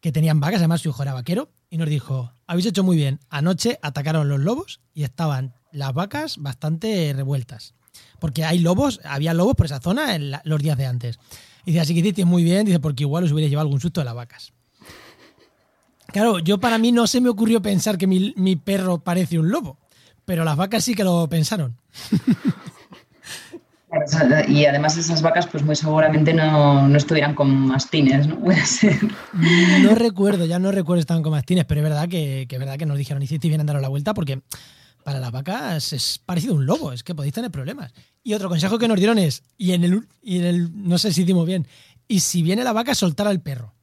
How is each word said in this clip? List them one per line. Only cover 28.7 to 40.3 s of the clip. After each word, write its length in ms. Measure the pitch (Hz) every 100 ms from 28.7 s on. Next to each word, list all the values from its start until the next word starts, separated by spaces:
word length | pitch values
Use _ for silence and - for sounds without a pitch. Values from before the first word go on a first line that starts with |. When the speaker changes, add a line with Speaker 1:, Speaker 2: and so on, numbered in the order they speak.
| - 214 147 214 - - 196 165 170 180 185
Speaker 1:
No 140 | 190 220
recuerdo, 500 | 233 185 196 196 165
ya 140 | 175
no 140 | 190
recuerdo 260 | 196 160 175
si 40 | 151
estaban 180 | 165
con 80 | 156
mastines, 320 | 151 127 180
pero 160 | - 151
es 40 | 151
verdad 240 | 147 170
que, 380 | 175 147 135 127
que 60 | 127
es 20 |
verdad 180 | 135 135
que 80 | 156
nos 120 | 143
dijeron, 260 | 139 139
"Hicisteis 260 | 139 156 165
bien 120 | 151
en 60 | 151
daros 140 | 143
la 60 | 135
vuelta", 260 | 139 147
porque 280 | 214 156 135 _ - - _ _ _ -
para 160 | 139
las 100 | 127
vacas 600 | 117 139 214 294 160 -
es 260 | 139 - - -
parecido 280 | 175 202
a 40 | 151
un 80 | 131
lobo, 260 | 240 294
es 100 | 123
que 140 | - 170
podéis 180 | 143
tener 160 | 147 240
problemas. 440 | 156 131 285 - _ _ _
Y 100 | -
otro 160 | 214 190
consejo 280 | 170 185 226
que 120 | 233
nos 80 | 208
dieron 200 | 202 226
es, 240 | 170 127 _ _
y 140 | 185
en 140 | 180 175
el, 200 | 190 226 _
y 180 | 240